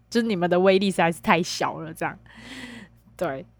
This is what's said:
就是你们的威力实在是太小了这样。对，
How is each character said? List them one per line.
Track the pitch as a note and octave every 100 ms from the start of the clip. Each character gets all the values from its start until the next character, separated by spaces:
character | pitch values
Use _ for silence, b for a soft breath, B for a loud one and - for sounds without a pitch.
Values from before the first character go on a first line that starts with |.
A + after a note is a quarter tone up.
| _
就 | A#3
是 | A3+
你 |
们 | F3+ F3
的 | F3+
威 | F#3+ F#3+
力 | G3
实 | F3+
在 | E3+
是 | E3
太 | - E3+
小 | F3+ - C3+ D#3
了 | D#3+
这 | E3
样。 | C#3+ - B B B C4 B3 A#3 B _ _
对， | - E3+ C3+ -